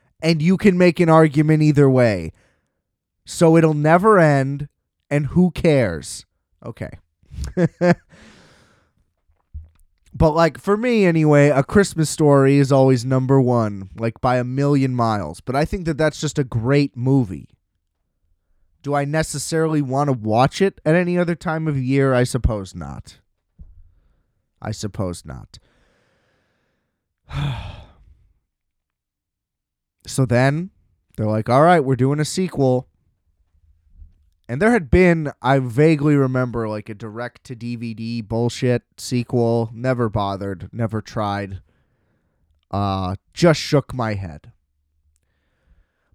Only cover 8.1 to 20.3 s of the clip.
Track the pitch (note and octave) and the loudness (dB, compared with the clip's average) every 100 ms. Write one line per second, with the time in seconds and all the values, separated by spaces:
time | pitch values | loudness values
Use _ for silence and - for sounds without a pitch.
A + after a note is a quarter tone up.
8.1 | _ - _ _ _ _ _ _ _ _ | _ -20 _ _ _ _ _ _ _ _
9.1 | _ _ _ _ - - _ _ _ _ | _ _ _ _ -20 -20 _ _ _ _
10.1 | - D#3+ D#3 E3 - - G#3 B3 A3+ F#3 | 0 2 4 2 0 -2 -2 0 2 2
11.1 | E3 D3+ D3 C#3+ C#3 - G#3 G3 D#3+ D#3 | 4 4 6 6 4 2 2 2 -2 -4
12.1 | - D3+ C#3+ C3+ C#3 C3+ C3+ C3+ B2+ B2 | 2 4 6 4 4 4 4 4 2 0
13.1 | C3 C3 C#3 B2 A#2+ G#2+ G2+ F#2+ - A2+ | -2 2 2 2 0 -2 -6 -12 -8 -8
14.1 | - B2+ B2 B2 C3 C#3+ C#3+ C3+ B2 A2+ | -4 -2 -2 -2 -2 0 0 0 0 -2
15.1 | G#2+ D#2 E2 - B2 D#3+ G3+ E3 C#3+ D#3 | -2 -6 -10 -6 -4 -2 -4 -6 -2 -2
16.1 | - D3+ - C3+ A#2 A#2 C#3+ C#3+ B2 B2+ | -2 -6 -4 -4 -4 0 2 0 -2 0
17.1 | C3+ G#2 D#2 - _ _ _ _ _ _ | 0 0 -8 -16 _ _ _ _ _ _
18.1 | _ _ _ _ _ _ _ C#3 C#3+ C#3+ | _ _ _ _ _ _ _ -6 -4 -2
19.1 | D#3 D#3 D3+ - D#3+ D#3+ D#3 C3+ C3+ C#3+ | -4 -4 -8 -6 -2 0 -2 -2 -2 -2
20.1 | C3 G#2+ | -2 0